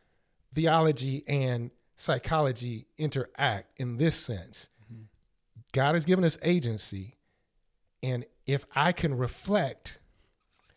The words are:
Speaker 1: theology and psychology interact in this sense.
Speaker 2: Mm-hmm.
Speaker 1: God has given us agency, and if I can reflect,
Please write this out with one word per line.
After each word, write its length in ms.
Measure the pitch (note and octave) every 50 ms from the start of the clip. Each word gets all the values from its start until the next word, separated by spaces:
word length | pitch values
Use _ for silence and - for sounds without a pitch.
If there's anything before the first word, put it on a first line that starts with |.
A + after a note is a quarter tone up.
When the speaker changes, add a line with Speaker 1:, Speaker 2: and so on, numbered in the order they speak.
| _ _ _ _ _ _ _ _ _ _ -
Speaker 1:
theology 720 | D3+ D#3+ D#3+ D#3+ E3 D#3+ D#3 D3 B2 B2+ C3+ C3 C#3 - -
and 440 | C#3+ C#3 C3 B2+ B2 A#2+ A#2 C3 - _ _ _ _
psychology 920 | - - - D3 B2 - - E3 D#3 D3+ C3+ B2 A2+ B2 B2 A#2 A2 - - _ -
interact 840 | D#3 C#3+ - C3+ B2 - - - C#3+ C3 G#2+ G2 - - _ -
in 180 | C3 B2 A#2+ A#2
this 180 | D3+ E3 -
sense. 540 | - - - A2+ F2+ E2 - - - - - _ _ _ -
Speaker 2:
Mm-hmm. 120 | A2+ A2+ A2 G#2+ _ _ _ _ _ _ _ _ _ - - _
Speaker 1:
God 240 | - C3 C3 D3 D#3+
has 100 | E3+ D3
given 180 | E3 F#3 F3+ F3+
us 140 | D#3+ - -
agency, 760 | - E3 F3+ F3+ C3+ A#2 A2 G#2 - - G#2 F#2+ F#2 A2 - _ _ _ _ _ _ _ _ _ _ _ _ _ _ _ _ _
and 240 | - C3 B2+ A#2+ A#2+ - _ _ _
if 200 | - C#3 C3+ - - -
I 160 | C3+ D3 F3+
can 240 | F3 - - D#3 C#3 B2
reflect, 840 | B2+ A#2 - - - - G3+ G3+ D#3 C3 - - - - - - _ _ _ _ _ _ _ _ _ _ _ _ _ _ _